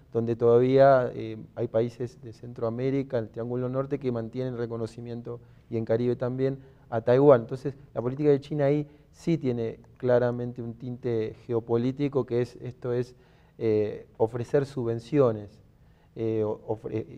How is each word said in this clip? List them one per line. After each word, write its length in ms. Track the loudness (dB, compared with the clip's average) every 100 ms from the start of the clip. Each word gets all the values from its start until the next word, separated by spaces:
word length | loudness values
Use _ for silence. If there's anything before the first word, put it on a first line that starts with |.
| _
donde 240 | -4 -2 2
todavía, 760 | 4 6 6 8 8 8 2
eh, 240 | -6 -10 -12 -14
hay 140 | -8 -2
países 520 | 0 -2 -4 -10 -10
de 140 | -20
Centroamérica, 840 | -16 -16 -6 -6 -2 -2 -2 -2 -4
el 120 | -4
Triángulo 400 | -8 -6 -4 -4
Norte, 280 | -4 -4 -4
que 140 | -4
mantienen 460 | -4 -6 -6 -6 -6
reconocimiento, 800 | -6 -6 -8 -8 -12 -10 -10 -14 -16 -20 -6
y 80 | -4
en 80 | 0
Caribe 300 | 2 2 0
también, 420 | -2 -2 -2 -2 -12 -20 -6
a 100 | -2
Taiwán. 400 | 4 6 8 8
Entonces, 340 | 4 -8 -10 -10 -12
la 80 | -6
política 260 | -4 0 2
de 100 | 2
China 280 | 0 -2 2
ahí 200 | 0 -2 -12 _
sí 280 | _ -2 0
tiene 420 | 0 -2 -4 -8 -18 -6
claramente 640 | 2 4 4 -2 -8 -8
un 140 | -12
tinte 600 | -10 -12 -8 -2 -2 -2 -8 -2
geopolítico, 800 | -2 0 0 0 -2 -2 -2 0
que 160 | -2
es, 140 | -2 -6
esto 360 | -14 -10 -4
es, 240 | -4 -4 -10 _ _ _ -4
eh, 500 | 0 2 0 -6 -12 -2
ofrecer 480 | -2 -2 0 0 0
subvenciones, 920 | -4 -4 -4 -2 2 2 2 -10 -20 _ _ _ _ _
eh, 300 | -6 -2 0
o-, 160 | -2 -4 -8
ofre-, 380 | -8 -6 -8 -8